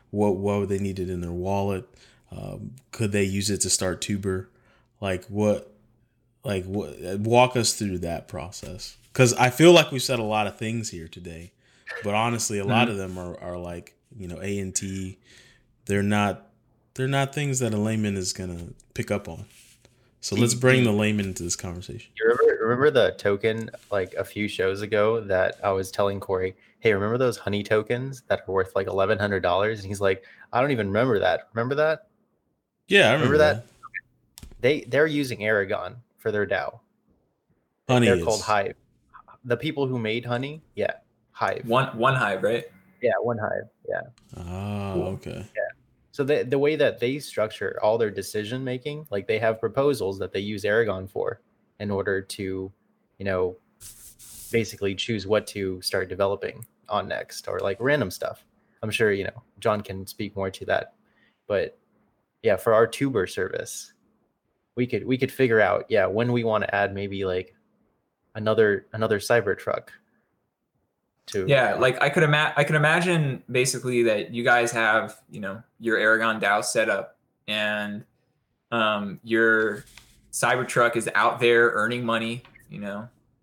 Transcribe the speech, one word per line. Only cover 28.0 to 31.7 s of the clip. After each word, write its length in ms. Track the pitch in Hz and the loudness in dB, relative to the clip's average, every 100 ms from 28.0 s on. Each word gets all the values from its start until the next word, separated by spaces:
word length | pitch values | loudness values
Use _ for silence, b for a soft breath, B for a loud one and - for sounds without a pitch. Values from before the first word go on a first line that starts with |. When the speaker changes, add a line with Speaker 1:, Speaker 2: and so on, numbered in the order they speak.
| 135 135 - | -6 -10 -4
Speaker 2:
that 160 | 98 - | -4 -2
are 40 | |
worth, 200 | 95 92 98 | -2 0 -2
like, 120 | 95 | -2
eleven 300 | 98 98 101 | 0 0 0
hundred 240 | 104 95 | 0 0
dollars?" 380 | 87 92 107 110 | 0 2 0 -4
And 80 | 98 | -8
he's 120 | 98 | 0
like, 240 | 98 95 B B B | 0 0 B B B
"I 80 | 113 | 0
don't 100 | 143 | 0
even 160 | 120 98 | 0 0
remember 320 | 104 131 101 | 2 2 2
that. 300 | 92 80 - | 2 0 -4
Remember 220 | 113 123 | -4 -2